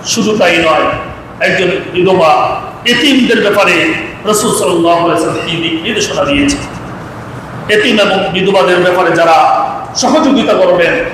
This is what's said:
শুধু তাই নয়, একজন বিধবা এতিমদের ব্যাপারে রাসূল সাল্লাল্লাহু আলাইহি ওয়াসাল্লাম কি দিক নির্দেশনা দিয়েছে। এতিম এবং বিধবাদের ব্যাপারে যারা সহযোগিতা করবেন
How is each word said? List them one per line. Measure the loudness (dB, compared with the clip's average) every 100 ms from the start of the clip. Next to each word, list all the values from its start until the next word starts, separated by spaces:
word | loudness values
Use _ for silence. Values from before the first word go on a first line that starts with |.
| -6
শুধু | -2 0 2
তাই | 2 2
নয়, | 2 2 0 -4 -8 -14 -16 -4
একজন | -2 0 0 -2 -4
বিধবা | 0 2 4 4 2 0 -4 -8 -6 -2
এতিমদের | 0 2 2 4 2
ব্যাপারে | 2 2 2 2 0 -4 -8 -8 -2
রাসূল | 0 0
সাল্লাল্লাহু | 0 0 2 2 2
আলাইহি | 2 0
ওয়াসাল্লাম | -2 -4 -4
কি | -4 -4
দিক | -4
নির্দেশনা | -4 -4 -2 -2
দিয়েছে। | 0 0 0 -2 -8 -12 -14 -14 -14 -14 -14 -14 -14 -14 -2
এতিম | 0 2 2
এবং | 2 0 -2
বিধবাদের | -2 0 2 2 2
ব্যাপারে | 2 2 2 2
যারা | 4 4 4 2 -2 -6 -8 -4
সহযোগিতা | 0 2 2 2 2
করবেন | 2 2 4 2 0 -4